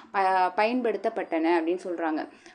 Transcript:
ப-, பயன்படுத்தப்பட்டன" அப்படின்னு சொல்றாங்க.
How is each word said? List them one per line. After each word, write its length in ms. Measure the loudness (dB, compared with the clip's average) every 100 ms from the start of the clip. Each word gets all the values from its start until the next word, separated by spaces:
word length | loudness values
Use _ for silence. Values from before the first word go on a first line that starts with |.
| -6
ப-, 480 | 0 2 4 2 2
பயன்படுத்தப்பட்டன" 800 | 0 2 0 0 -2 -4 -4 0 2 2
அப்படின்னு 180 | 0 -4
சொல்றாங்க. 440 | -4 -4 -4 -4 -6 -14 -20